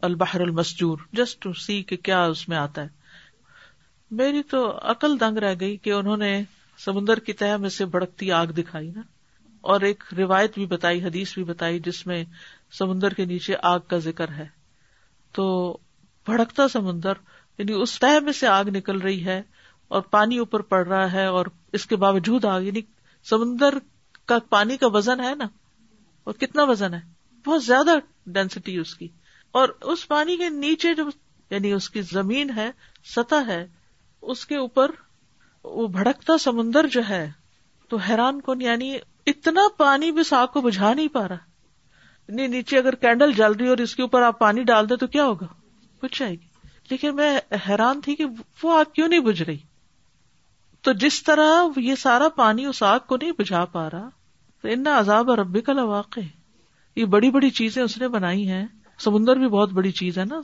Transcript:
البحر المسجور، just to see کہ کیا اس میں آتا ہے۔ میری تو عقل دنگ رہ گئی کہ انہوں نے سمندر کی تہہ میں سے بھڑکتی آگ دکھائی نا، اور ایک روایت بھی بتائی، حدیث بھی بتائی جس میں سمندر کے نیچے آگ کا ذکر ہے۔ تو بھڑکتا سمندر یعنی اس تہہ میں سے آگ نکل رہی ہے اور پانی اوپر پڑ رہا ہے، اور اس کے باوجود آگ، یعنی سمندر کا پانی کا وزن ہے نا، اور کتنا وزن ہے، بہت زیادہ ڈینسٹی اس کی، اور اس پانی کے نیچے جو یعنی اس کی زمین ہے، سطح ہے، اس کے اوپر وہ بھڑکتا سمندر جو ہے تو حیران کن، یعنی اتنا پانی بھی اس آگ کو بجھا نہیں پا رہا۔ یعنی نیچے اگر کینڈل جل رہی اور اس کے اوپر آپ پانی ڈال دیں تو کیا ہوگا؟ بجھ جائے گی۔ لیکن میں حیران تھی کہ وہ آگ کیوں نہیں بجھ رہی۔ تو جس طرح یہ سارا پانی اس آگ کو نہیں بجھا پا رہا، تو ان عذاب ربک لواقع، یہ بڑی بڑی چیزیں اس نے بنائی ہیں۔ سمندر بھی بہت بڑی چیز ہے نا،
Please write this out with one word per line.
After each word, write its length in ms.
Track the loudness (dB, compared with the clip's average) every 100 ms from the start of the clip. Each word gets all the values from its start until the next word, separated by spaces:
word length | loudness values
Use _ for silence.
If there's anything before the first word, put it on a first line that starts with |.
البحر 400 | -4 -2 -2 -2
المسجور، 580 | -2 -2 -4 -2 -2 -2 -6 -4
just 320 | -4 -6 -12
to 20 |
see 320 | -10 -6 -6 -6
کہ 100 | -6
کیا 280 | 0 2
اس 240 | 2 -2 -4
میں 80 | -4
آتا 260 | -4 -6
ہے۔ 60 | -12 -14 _ -20 -20 _ _ _ -20 _ _ _ -10
میری 320 | -2 0 -2
تو 360 | -2 -2 -2 -4
عقل 380 | -4 -2 0 0
دنگ 180 | 0 0
رہ 160 | -2 -2
گئی 160 | -6 -6
کہ 140 | -4
انہوں 260 | -2 -2 -2
نے 260 | -2 -4 -6 _ _ _
سمندر 340 | -6 -2 0 0
کی 140 | -2
تہہ 240 | -4 -2 -2
میں 120 | -4
سے 160 | -4
بھڑکتی 480 | -4 -2 -4 -6 -2
آگ 140 | 0 -2
دکھائی 440 | -4 -8 -10 -14 -14
نا، 60 | -18 _ _ _ _ _
اور 200 | -2 0
ایک 240 | 0 -4 -6 -4
روایت 360 | 0 2 0
بھی 120 | -2 -6
بتائی، 380 | -2 -2 -2
حدیث 300 | -4 -6 -8
بھی 100 | -8
بتائی 360 | -8 -6 -4 -4
جس 260 | -6 -10 -8
میں 180 | -8 -10 -16 -20 -20 _ -6
سمندر 360 | -4 0 -2
کے 100 | -2
نیچے 300 | -4 -6 -4 -2
آگ 180 | 0 0 -2
کا 100 | -4
ذکر 300 | -4 -6 -8
ہے۔ 340 | -10 -16 _ _ _ _ _ _ _ _
تو 460 | -4 -2 -2 -4 -8 _ _ _ _
بھڑکتا 440 | -2 0 0 2 0
سمندر 440 | 0 -4 -4 -4 -6 _ _ _ -10
یعنی 140 | -4
اس 260 | -2 -2 0
تہہ 220 | 4 4
میں 120 | 2
سے 140 | 0 2
آگ 180 | 2
نکل 340 | 2 -4 -4 -4
رہی 260 | -4 -4
ہے 180 | -4 -6 -8 _ _ _ -6
اور 140 | -4
پانی 360 | 0 2 4 2
اوپر 220 | -2 -4
پڑ 260 | 0 0 0
رہا 260 | 0 0
ہے، 140 | 0 0
اور 200 | 0 -2 -6 _
اس 140 | -8 -4
کے 100 | 0
باوجود 480 | 2 2 0 0
آگ، 160 | 0 -2
یعنی 200 | -4 -6 -10 _ _ _
سمندر 500 | -2 0 0 2 2 2 -6 _ _ _ -2
کا 120 | 0 2
پانی 280 | 2 2 2
کا 100 | 2
وزن 340 | 2 0 0
ہے 140 | -2
نا، 100 | -6 -8 -12 _ _ _ _ _ _
اور 100 | -14
کتنا 300 | -8 -4 2
وزن 300 | 2 2 -2
ہے، 60 | -6 -14 _ _ _ -2
بہت 180 | 0
زیادہ 260 | 4 4 4 2 0 _ -8
ڈینسٹی 500 | -4 -4 -6 -8 -8
اس 180 | -8
کی، 140 | -10 -18 _ _ _ _
اور 160 | 2 2 0
اس 280 | -6 -6 -2
پانی 280 | 0 0 -2
کے 120 | -4
نیچے 460 | -4 -2 0 0
جو 100 | 0 -4 -8 _ _ -8
یعنی 220 | -4 -2
اس 180 | -2 -4
کی 120 | -8
زمین 480 | -6 -4 -2 -2 -4 -4
ہے، 140 | -6 -8 _ _ -8 -4
سطح 180 | 0 0 0
ہے، 200 | -4 -8 _ _ _ _ _
اس 240 | -12 -10 -6
کے 100 | -6
اوپر 340 | -2 2 0 0 _ _ _ _ _ _
وہ 240 | -12 -6 -4
بھڑکتا 500 | 0 0 0 0 0
سمندر 480 | 2 -2 0 2 2
جو 160 | 0 -2
ہے 220 | -4 -6 -12 _ _ _ _ _
تو 80 | -6
حیران 440 | -2 0 0 -2
کن، 220 | -4 -4
یعنی 340 | -2 -2 -4 -8 -12 _ -4
اتنا 340 | -2 0 4 4 4
پانی 340 | 4 4 2
بھی 100 | 0
اس 120 | 2
آگ 140 | 2 2
کو 140 | 2
بجھا 340 | 0 2 2
نہیں 140 | 2 0
پا 200 | -2 -4
رہا۔ 80 | -8 -16 _ _ _ _ _ _ _ -12
یعنی 180 | -6 -4
نیچے 320 | -4 0 2
اگر 160 | 2
کینڈل 380 | 2 4 6 4
جل 200 | 6 4
رہی 160 | 4 2
اور 80 | 2
اس 200 | 0 -2
کے 60 |
اوپر 200 | 2 4
آپ 160 | 4 4
پانی 240 | 2 2
ڈال 260 | 4 4 4
دیں 80 | 0
تو 100 | 0
کیا 180 | 0
ہوگا؟ 220 | 0 0 -6 -16 _ _ _ _
بجھ 160 | -10 -6
جائے 140 | -6
گی۔ 140 | -8 _ _ -20 -20 -8
لیکن 260 | -4 -2 0
میں 240 | 2 0 -2 -6 -2
حیران 320 | 2 2 0
تھی 140 | -4
کہ 100 | -4 -4 -6 -18 -6
وہ 160 | 2 4
آگ 60 | 4
کیوں 160 | 2 2
نہیں 120 | 4
بجھ 220 | 2 0
رہی۔ 160 | -2 -6 -12 _ _ _ _ _ _ _ _ _ _ _
تو 100 | -2
جس 300 | 0 0 0
طرح 560 | 2 4 4 4 2 0
یہ 160 | -2
سارا 340 | 0 2 2 2
پانی 360 | 2 2 2
اس 180 | -2 0
آگ 160 | 2 2 0
کو 100 | -4
نہیں 160 | -2 -4
بجھا 260 | -2 -2
پا 260 | -2 -4 -8
رہا، 180 | -10 -14 -18 _ _ _ _
تو 60 | -6
ان 180 | -2 2
عذاب 440 | 2 4 4 4
ربک 400 | 2 0 -2 0
لواقع، 500 | 0 0 -2 -6 -10 -12 -14 _ _ _ _ _ -4
یہ 80 |
بڑی 260 | 2 4 6
بڑی 200 | 6 4
چیزیں 320 | 2 -2 0
اس 160 | -2 -2
نے 100 | -4
بنائی 400 | -2 -2 -2 -2
ہیں۔ 180 | -4 -6 -12 _ -6
سمندر 380 | 0 2 4 4
بھی 120 | 4
بہت 240 | 2 2
بڑی 200 | 2 0
چیز 260 | 0 -4 -4
ہے 60 |
نا، 160 | -4 -4